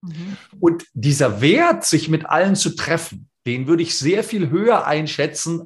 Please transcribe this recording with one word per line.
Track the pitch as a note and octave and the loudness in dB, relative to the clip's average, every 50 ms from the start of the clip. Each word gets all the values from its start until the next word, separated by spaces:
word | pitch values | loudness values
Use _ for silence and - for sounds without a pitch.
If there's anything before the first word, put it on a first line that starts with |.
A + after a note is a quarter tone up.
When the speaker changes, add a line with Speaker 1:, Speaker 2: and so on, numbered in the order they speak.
Speaker 1:
Mhm. | - F3 D#3 D#3+ E3+ G3 G3+ - - _ - G3 | -16 -14 -12 -12 -12 -12 -12 -14 -16 _ -6 0
Speaker 2:
Und | F3+ E3+ E3+ E3+ - - _ | 2 2 2 0 -6 -12 _
dieser | - G#2+ D3 C#3 C#3 D3 B2 G2+ G2+ | -2 0 0 2 4 2 0 2 2
Wert, | A#2+ D3+ G3+ D4+ E4+ E4+ D#4+ E4 - | 4 4 4 4 4 2 2 0 0
sich | - - D#3 - D#3+ | 0 0 0 2 0
mit | D#3+ D#3 D#3+ | -2 -2 0
allen | - - D#3+ F#3 G3 G3 | 0 2 2 4 2 2
zu | G3 - E3 | 2 0 -2
treffen, | - - - C#3+ E3 E3 - - G#2+ F#2+ - _ _ _ _ | -4 -4 -2 -2 -2 -2 -2 -8 -12 -16 -18 _ _ _ _
den | B2 A#2+ B2+ C3 C3+ | -6 -4 -4 0 2
würde | E3+ E3 E3 | 2 2 2
ich | - - | -2 -4
sehr | - C3 D3+ F#3+ G#3 A3 | -2 0 0 0 0 0
viel | - A3+ G3+ F3 C3 | -2 -2 -2 -2 0
höher | D3 F#3 G#3+ A#3 A3+ - - C#3+ | 0 2 4 4 2 2 2 0
einschätzen, | D3+ D3+ D#3 D3+ - - C#3+ D#3+ - - - D#3+ E3+ E3 E3+ | -2 -2 -2 -4 -2 -2 -2 -2 -2 -6 -6 -6 -6 -6 -6